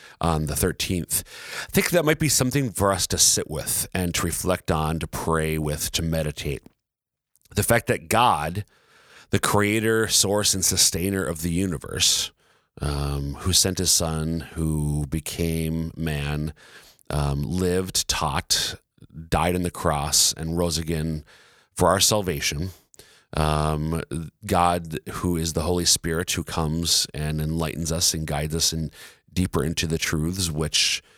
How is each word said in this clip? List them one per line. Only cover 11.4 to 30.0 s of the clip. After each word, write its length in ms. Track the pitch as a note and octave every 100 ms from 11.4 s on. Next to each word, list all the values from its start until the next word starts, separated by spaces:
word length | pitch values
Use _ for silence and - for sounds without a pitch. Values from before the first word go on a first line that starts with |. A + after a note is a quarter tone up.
the 80 | E2+
universe, 800 | E2+ G2 D2+ - - - - - - _ _ _ -
um, 540 | C#2+ C#2+ C#2+ C#2+ C#2+ C#2
who 120 | -
sent 260 | E2+ G2 F2+
his 120 | F2+
son, 500 | - E2+ D#2 D#2 E2 D#2+
who 540 | - D#2+ D#2 D2+ D2 C#2+
became 840 | D#2+ - - E2+ D#2+ D#2+ E2 D#2+ -
man, 580 | D#2+ D2+ C#2+ D2+ D2+ - - - - - -
um, 320 | C#2+ C#2+ C#2
lived, 640 | B1 F2+ F#2 F2+ F#2 - -
taught, 720 | - D#2+ C#2+ - - - - _ _ - D2 E2
died 280 | D#2+ E2 F2+
on 80 |
the 80 | F2
cross, 600 | - E2+ D2 D2 - -
and 220 | - D#2+ E2+
rose 220 | F2 D#2
again 460 | D#2 E2 D#2+ D#2 - - - _ _
for 140 | - F2+
our 120 | F#2+
salvation. 680 | - G#2+ F#2 D2+ - C#2+ F#2 - _ - - - _ -
Um, 640 | D#2 D2+ D2+ D#2 D#2 D#2+ - E2 D#2+ - G2+
God, 540 | F#2+ F2 F2 E2 D#2 -
who 220 | - F#2 E2+
is 180 | E2
the 80 | D#2+
Holy 240 | D#2+ F2 E2+
Spirit, 440 | - E2+ E2 F2+
who 140 | -
comes 640 | E2 - D#2+ D#2+ E2 - -
and 280 | - D2+ D#2
enlightens 500 | D#2 D#2+ D#2+ - E2
us 240 | E2 -
and 100 | E2
guides 300 | D#2 D2 D2+
us 180 | D#2+ -
in, 200 | E2 D#2 - - - _
deeper 320 | - F2+ E2+
into 220 | D2 E2 E2
the 100 |
truths 540 | D#2+